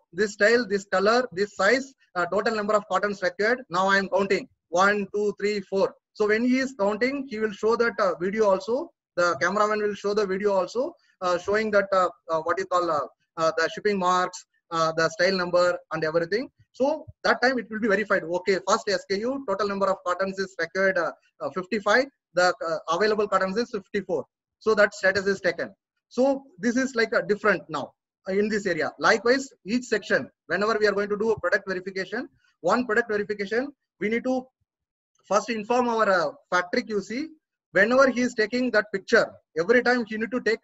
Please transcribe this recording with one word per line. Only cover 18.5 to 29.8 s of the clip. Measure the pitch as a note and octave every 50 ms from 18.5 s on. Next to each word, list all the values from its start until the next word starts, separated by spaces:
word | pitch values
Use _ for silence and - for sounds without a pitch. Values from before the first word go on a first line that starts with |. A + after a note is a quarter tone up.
| F#3+ F3 - F#3
first | G#3 A3 - G#3
S | F#3+ F3+ - -
K | G3 G3
U, | A3 B3 C4+ C#4 C#4 -
total | F#3+ F#3+ G#3+ G3+
number | G3 G3 G3 F#3+
of | F#3 - -
cottons | F3 F3 - F#3+ F#3+ F3+ F#3+
is | F#3+ F3+ - -
required, | E3 D#3+ - F#3+ G3 F#3+ F#3+ F3
uh, | E3 C#3+ - - _ _ _ -
uh, | D#3+ C#3
fifty-five. | C3+ F#3 F3+ - A#3 G#3+ G3+ G#3 G#3 B3 C4+ C#4 - _ _ _ -
The, | E3+ F3+ F3+ F3 - E3+
uh, | E3 D#3+ D3+ - D#3+ E3
available | F3 G#3 G#3+ G#3+ G#3 G#3
cottons | G#3 F#3+ F#3+ F#3+ F#3+ F#3+
is | A3+ B3 - -
fifty-four. | G3+ F#3+ _ - G3+ F#3+ - F3 C#3 - - _ _ _ _ _ _
So | - G#3+ A3
that | G3+ G#3 G#3 -
status | - - F#3+ F#3+ G3+ F#3
is | G3 G3 F#3
taken. | - F3 E3 E3+ C3+ G#2 - _ _ _ _ _ _ _
So | - A#3+ B3+ C#4 C4+ C4+ - - _ -
this | E3+ A#3+ A3
is | B3+ C4 B3+ -
like | A3+ A3+ G#3+ A#3
a | G3+ -
different | - G#3 G3+ - G#3+ F#3+ E3+ - -
now, | D#3 C#3+ B2 - - _ _ _ _ _ _ F#3+
uh, | F#3+
in | G3+ G#3 G#3+
this | G#3+ G#3 F#3+
area. | F#3+ E3+ D#3 C#3+ B2 - -
Likewise, | D3 E3+ G#3+ A#3 - A#3 B3+ C#4 C4+ - - _ -
each | F3+ A3+ B3